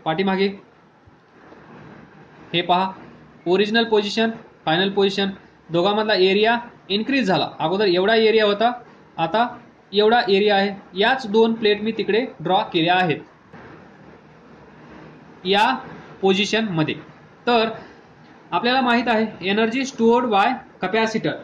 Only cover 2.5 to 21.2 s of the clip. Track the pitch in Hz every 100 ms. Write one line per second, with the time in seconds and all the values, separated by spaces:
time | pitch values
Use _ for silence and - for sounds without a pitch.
2.5 | 165 175 180 190 - - - - - 170
3.5 | 190 208 226 226 214 202 226 226 - -
4.5 | - - 165 196 196 196 196 196 - -
5.5 | _ - 165 190 208 214 196 185 196 214
6.5 | 233 - - - 202 226 269 196 160 -
7.5 | - 156 190 208 175 196 226 220 220 208
8.5 | 202 226 240 - - - - 165 214 247
9.5 | - - - _ 196 214 240 190 196 208
10.5 | 202 202 196 - 180 220 254 220 214 226
11.5 | 226 208 202 214 220 196 208 254 - 160
12.5 | 190 202 175 165 185 180 143 - - _
13.5 | - - - - - - - - - -
14.5 | - - - - - - - - - 185
15.5 | 196 233 247 - - - - 190 190 202
16.5 | 214 220 160 151 - - - - - -
17.5 | 233 220 - - - - - - - -
18.5 | 175 240 262 247 233 247 220 220 - 180
19.5 | 208 226 247 262 - 226 240 247 196 220
20.5 | 247 - - 180 214 214 208